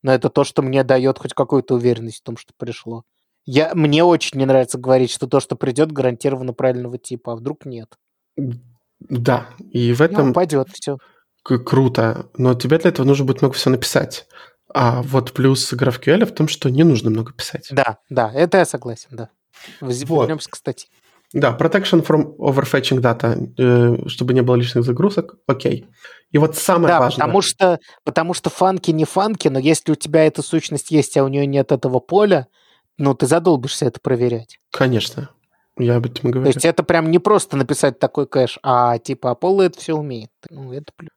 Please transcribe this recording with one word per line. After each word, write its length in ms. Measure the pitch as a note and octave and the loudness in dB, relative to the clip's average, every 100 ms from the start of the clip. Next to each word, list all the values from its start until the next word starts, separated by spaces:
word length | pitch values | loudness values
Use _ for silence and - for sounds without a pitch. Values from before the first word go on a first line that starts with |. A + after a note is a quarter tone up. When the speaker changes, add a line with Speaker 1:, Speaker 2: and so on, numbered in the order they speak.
Speaker 1:
ну, 100 | C3+ | 2
это 180 | C3 B2+ | 2 2
то, 140 | - | 0
что 180 | C#3 - | 0 0
мне 200 | C3+ C3+ | 0 0
даёт 340 | B2+ C3 C3 C3 | 2 2 2 -2
хоть 160 | - | -6
какую-то 400 | - C#3 C#3 - | -4 0 0 0
уверенность 460 | B2 B2 A2+ A2+ G#2+ | 0 0 0 -6 -14
в 20 | |
том, 120 | - A2+ | -14 -14
что 140 | - _ | -16 _
пришло. 480 | A#2+ A2+ - A#2 - _ _ _ - | -12 -12 -14 -16 -16 _ _ _ -2
Я, 280 | C3 D#3+ | 0 0
мне 300 | F3 D3+ D3 | 0 2 4
очень 340 | F3 E3 - C3+ | 4 4 0 -4
не 80 | C3+ | 2
нравится 320 | C3+ B2+ B2+ | 2 2 -4
говорить, 320 | B2+ C3 B2 | 2 2 2
что 160 | - C3 | -4 -2
то, 140 | C#3 | -2
что 160 | - - | -2 -6
придёт, 360 | C#3 B2+ D#3 | -4 0 -2
гарантированно 640 | C#3+ B2+ A#2+ D3 C3+ B2+ | 0 -2 -2 -4 -4 -8
правильного 440 | A#2+ C3 B2 B2 B2 | -2 -2 -2 -6 -12
типа, 340 | - A#2+ - | -12 -12 -10
а 40 | A2+ | -10
вдруг 300 | B2 D3 C#3+ | -10 -10 -14
нет? 300 | A#2+ A2+ _ _ _ _ - | -16 -18 _ _ _ _ -8
Speaker 2:
М, 220 | C#3 A#2+ _ _ _ _ | -8 -8 _ _ _ _
да, 480 | - C3 A#2+ B2 - - - | -8 -4 0 -2 -4 -20 -8
и 200 | B2 A#2+ | -2 0
в 80 | A#2+ D#3+ | 2 2
Speaker 1:
Ну, 100 | F#3+ | 4
Speaker 2:
этом 120 | C#3+ | 2
Speaker 1:
упадёт 380 | B2+ F3 D3 C3 | 2 0 -2 -4
всё. 300 | - - C#3 _ _ _ _ | -8 -10 -10 _ _ _ _
Speaker 2:
к-, 140 | - B2 | -4 -4
круто, 680 | B2 C3+ C3 B2+ A2+ A2 - - | 2 2 2 2 -2 -2 -10 -2
но 180 | B2+ | 0
тебе 240 | B2 C3 D#3+ | 0 0 2
для 120 | F3 | 2
этого 160 | E3+ C3+ | 2 2
нужно 180 | C#3 C3+ | 2 0
будет 160 | B2+ | 0
много 120 | C#3 B2 | 0 0
всего 160 | - | 0
написать. 540 | C3 - C3+ - - - - - _ _ | 0 0 -2 -2 -8 -18 -20 -20 _ _
А 300 | - B2 B2 | 0 0 0
вот 300 | B2 C3 A#2+ | 0 -2 -2
плюс 400 | - C3+ C3 - | 0 2 2 -2
GraphQL 520 | B2+ C3+ A#2+ - F3 A#3 | 0 0 0 0 2 2
в 60 | |
том, 160 | - D#3 | 0 -2
что 220 | - C#3 | 0 -2
не 140 | B2+ | 4
нужно 260 | E3 B2 A2+ | 4 4 0
много 220 | A2 A2+ | -2 -6
писать. 380 | - - - - | -10 -12 -12 -4
Speaker 1:
Да, 280 | C#3 B2+ G#2+ _ | 0 0 -2 _
да, 220 | B2+ A2+ | -2 -2
это 240 | B2+ E3+ G3 | 0 2 4
я 60 | |
согласен, 440 | E3 C3+ A#2+ A2 - | 2 -2 -10 -12 -14
да. 180 | A#2 G#2+ _ _ _ - - | -16 -16 _ _ _ -20 -14
Вз-, 240 | C3 B2 C#3+ | -6 -6 0
Speaker 2:
Вот. 220 | D#3+ A#2 | 0 2
Speaker 1:
вернёмся 220 | D#3 - | -2 -8
к 60 | - | -10
статье. 320 | - - - _ _ _ _ | -10 -10 -14 _ _ _ _
Speaker 2:
Да, 240 | C#3+ C#3 A#2+ | 0 0 2
protection 460 | E3 G3 F#3+ E3+ | 0 0 2 0
from 320 | D#3 D#3 D3+ - | 2 0 0 -2
overfetching 640 | - C3+ C#3 C#3+ C3 C3 | 0 0 0 -2 0 0
data, 360 | B2 A#2 A#2+ - B2 - | 0 0 -2 -2 -6 -2
э, 520 | B2+ B2 A#2+ A#2+ - | 2 4 4 2 -4
чтобы 260 | - B2+ | -6 0
не 80 | B2+ | 0
было 140 | B2 B2 | 2 2
лишних 260 | A#2+ B2+ | 2 -2
загрузок, 520 | A#2+ A#2+ F#3+ G3 - - - | -2 0 0 0 -6 -12 -4
окей. 400 | B2+ - - - _ - - _ | -2 -2 -4 -10 _ -20 -20 _
И 60 | D3 | 0
вот 180 | D#3 D#3 | 2 0
самое 320 | - F3 E3 | 0 2 4
Speaker 1:
Да, 100 | E3+ | 4
Speaker 2:
важное. 280 | B2 C#3 D3+ | 2 0 0
Speaker 1:
потому 140 | F#3 | 2
что, 360 | - - F#3+ E3 - _ | 0 2 2 2 -4 _
потому 300 | - E3 E3 | -4 -2 -2
что 160 | F3+ - | -4 -6
фанки 400 | - F#3 F#3+ - | 0 0 0 -2
не 140 | D#3 | 0
фанки, 440 | D#3 - G#3 G#3+ D#3 | 0 0 -2 0 0
но 100 | C3+ | 0
если 320 | C3+ D#3+ - | 0 0 0
у 20 | |
тебя 300 | D3+ D3+ D#3+ D#3 | -4 0 2 2
эта 160 | D3+ | 0
сущность 480 | - E3 - D3 - | -4 -4 -4 -8 0
есть, 260 | D#3 C#3 - | 0 2 0
а 80 | |
у 40 | C3+ | 0
неё 160 | C#3 C#3+ | 0 0
нет 240 | C#3 C3+ | 0 0
этого 300 | C3+ C3 B2+ | 0 0 -2
поля, 480 | - F#3+ G#3 F3 B2+ _ _ _ _ _ | 0 2 4 2 0 _ _ _ _ _
ну, 160 | C#3 | -2
ты 120 | C3 C#3 | 0 0
задолбишься 600 | E3 E3+ D3 C3 - C3+ | 2 2 0 0 -4 -4
это 140 | - | -4
проверять. 580 | - B2+ B2 A#2 A2+ _ _ | -4 -2 -2 -4 -10 _ _
Speaker 2:
Конечно, 580 | - C3 A#2 - - C#3+ _ _ _ _ - | -2 0 0 -2 -10 -16 _ _ _ _ -4
я 180 | A#2+ A#2+ | 0 0
об 100 | A#2+ | -2
этом 240 | A#2+ B2+ | -4 -4
и 20 | |
Speaker 1:
То 60 | B2+ | 0
Speaker 2:
говорю. 100 | C3+ | 0
Speaker 1:
есть 160 | C3 | 2
это 180 | E3 E3 | 0 0
прям 280 | E3 E3+ D#3+ | 0 0 2
не 80 | E3+ | 2
просто 380 | F3+ G#3 - C#3 | 4 2 0 -4
написать 420 | B2+ D3+ C#3+ B2 | -2 0 0 0
такой 280 | C3 - C#3 | -4 -2 -2
кэш, 320 | C#3 B2 - | 0 -2 -2
а 360 | C3+ B2 B2 A#2+ | 0 2 2 0
типа 380 | - C3+ B2 A#2+ | -6 -6 -4 -2
Apollo 220 | F3+ G3 | 0 2
это 140 | F#3 F3 | 2 -2
всё 160 | - D#3 | -8 -6
умеет. 340 | D3 A#2+ A2 _ - | -6 -12 -14 _ -20
Ну, 240 | D#3 C3+ | -18 -14
это 200 | C3 D3 _ | -14 -16 _
плюс. 140 | D#3 | -20